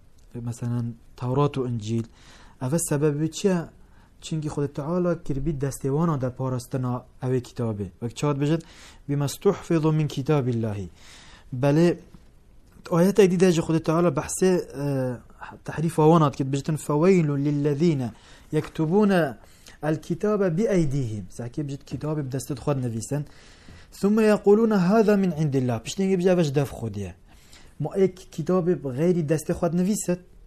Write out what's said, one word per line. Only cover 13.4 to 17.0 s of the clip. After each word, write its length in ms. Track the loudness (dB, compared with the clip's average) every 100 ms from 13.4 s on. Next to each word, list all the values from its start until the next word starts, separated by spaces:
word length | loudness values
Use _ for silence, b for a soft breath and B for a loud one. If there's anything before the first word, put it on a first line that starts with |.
| 4
جه 100 | 4
خود 160 | 2 0
تعالی 320 | 0 2 2
بحث، 340 | 0 -4 0
اه، 720 | 2 2 -2 -6 -4 -2 -2 -6 -12 -20 -18 -16 -12
تحریف 340 | -6 -2 4
آوانات 360 | 6 6 4 0
که 80 |
بجدن 320 | -2 -2 -2 -4
«فویل 520 | -2 2